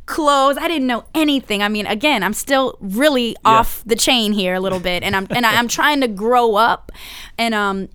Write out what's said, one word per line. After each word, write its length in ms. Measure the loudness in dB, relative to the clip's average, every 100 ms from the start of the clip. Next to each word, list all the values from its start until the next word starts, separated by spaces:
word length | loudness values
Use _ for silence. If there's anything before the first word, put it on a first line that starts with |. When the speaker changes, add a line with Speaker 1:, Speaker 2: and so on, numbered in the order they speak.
| -10
Speaker 1:
clothes. 500 | -2 2 4 4 2
I 80 | -2
didn't 200 | -2 -2
know 180 | -4 -4
anything. 480 | -2 0 0 -2 -2
I 60 | -2
mean, 180 | -2 -2
again, 380 | -2 0 0
I'm 100 | -2
still 420 | -4 0 0 0 -4
really 500 | -8 2 2 2 -2
Speaker 2:
Yeah. 40 | 0 4
Speaker 1:
off 380 | 4 2 -4 -4
the 100 | -2
chain 360 | 2 2 0
here 220 | 0 -2 -2
a 40 |
little 200 | -2 -4
bit. 240 | -4 -4
And 120 | -2 -4
I'm, 120 | -2
and 160 | 0 2
I, 120 | 2
I'm 100 | 0
trying 340 | 0 0 2
to 60 | -2
grow 480 | -2 0 2 2 2
up. 360 | 2 0 -6 -18 -18 -18 -14 -4
And, 160 | -2
um, 360 | 0 -2 -4 -8